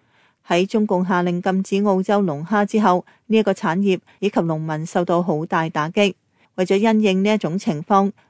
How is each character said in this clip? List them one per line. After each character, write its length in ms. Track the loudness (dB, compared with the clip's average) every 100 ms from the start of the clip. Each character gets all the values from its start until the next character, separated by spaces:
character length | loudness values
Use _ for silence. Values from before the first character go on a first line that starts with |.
| _ _ _ _ -2
喺 180 | 0 0
中 220 | 0 0
共 180 | 0 0
下 160 | 0
令 180 | 0 -2
禁 200 | -2 -2
止 220 | -2 -2
澳 180 | 0 0
洲 200 | 0 0
龍 240 | 0 -4 -2
蝦 200 | 0 0
之 140 | 2
後， 260 | 2 2 -2 _ -2
呢 120 | 0
一 60 |
個 80 | 2
產 260 | 0 -2 0
業 200 | 0 -2 -4 -6
以 100 | -4
及 100 | 0
農 200 | 0 -2
民 260 | -4 -6 -4
受 180 | -2
到 180 | 0 0
好 240 | 0 -2 -2
大 220 | -2 -2
打 220 | -2 -2
擊。 240 | 0 0 0 _ _ _ -4
為 100 | 0
咗 120 | 2
因 240 | 2 2
應 220 | 2 2 2
呢 80 |
一 40 | 0
種 220 | -2 -4
情 240 | -4 -4
況， 300 | 0 2 2 -4 _